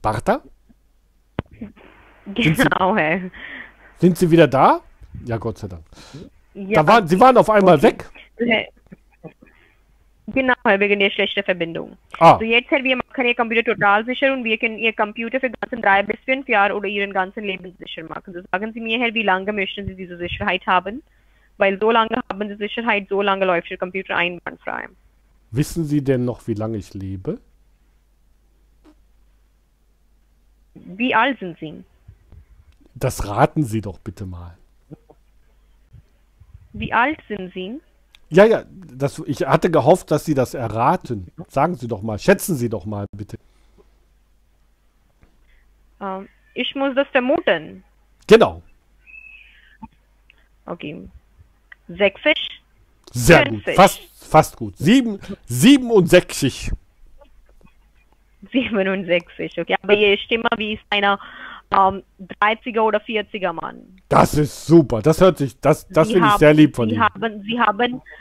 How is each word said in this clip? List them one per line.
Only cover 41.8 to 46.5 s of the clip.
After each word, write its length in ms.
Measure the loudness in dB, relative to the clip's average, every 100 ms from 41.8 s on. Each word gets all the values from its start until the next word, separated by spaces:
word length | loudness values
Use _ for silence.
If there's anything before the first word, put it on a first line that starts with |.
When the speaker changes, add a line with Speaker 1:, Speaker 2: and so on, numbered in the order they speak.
| -8
Speaker 1:
doch 140 | -8
mal, 180 | -6 -2
schätzen 360 | 2 2 0 -4
Sie 140 | -4
doch 160 | -6 -8
mal, 200 | -8 -10 -12
bitte. 220 | -16 -16 _ _ _ _ _ _ _ _ _ _ _ _ _ _ _ _ _ _ _ _ _ _ _ _ _ _
Speaker 2:
Ähm, 280 | -10 -10 -14 _ _